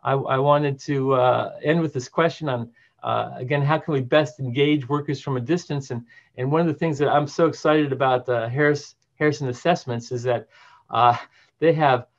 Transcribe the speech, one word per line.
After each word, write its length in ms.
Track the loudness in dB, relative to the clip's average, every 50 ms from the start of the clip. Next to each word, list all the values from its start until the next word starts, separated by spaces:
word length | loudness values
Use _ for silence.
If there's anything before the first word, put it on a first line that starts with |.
| _
I, 100 | 0 -2
I 240 | -2 0 -2 0 0
wanted 400 | 2 4 4 4 2 0 -4 -4
to, 320 | -6 -4 -2 -2 0 2 2
uh, 440 | 4 4 4 4 2 0 -4 -8 -6 0
end 180 | 0 2 2
with 120 | 0 -2 -4
this 160 | -6 -8 -6
question 380 | _ 0 0 0 0 -2 -6 -4
on, 220 | -4 -4 -6 -10 _ _ _ _ _ _
uh, 300 | -6 -4 -2 -2 -4 -4 -8 -10
again, 260 | -6 -2 -2 0 2
how 160 | 2 0 0
can 160 | 0 -2 -4
we 60 | -4
best 380 | -2 2 2 2 2 2 -4 -10
engage 480 | -8 -6 0 0 2 2 2 0 0 -2
workers 320 | -4 -4 -2 -4 -6 -6
from 160 | -4 -4 -4
a 60 | -4
distance? 480 | -2 -2 -2 -2 -2 -4 -6 -6 -6 -6
And, 160 | -10 -10 -10 _ -20 -20 _ _ _ -6
and 140 | -4 0
one 100 | 0 2
of 60 | 2 0
the 80 | -2
things 240 | -2 -2 -2 0 0
that 100 | 0 2
I'm 180 | 2 2 0 0
so 200 | 0 0 0 0
excited 440 | 0 0 0 2 2 4 2 0
about, 380 | -2 -2 0 0 0 0 0 -2
uh, 180 | -2 -2 -2 -4
Harris, 460 | -2 0 2 2 2 0 -4 -12 _ _ _ _ _
Harrison 320 | _ 0 0 0 0 -4 -6
Assessments 640 | -6 -2 0 0 0 0 -2 -6 -6 -6 -6 -6
is 100 | -8 -6
that, 260 | -2 -2 -2 -2 -4 _ _ _ -20 -20 -20 _ _ _
uh, 260 | 0 4 4 4 4 2 -4 -14 _ _ _ _ _ _
they 160 | 2 2 4
have 320 | 4 4 2 2 2 -2 _ _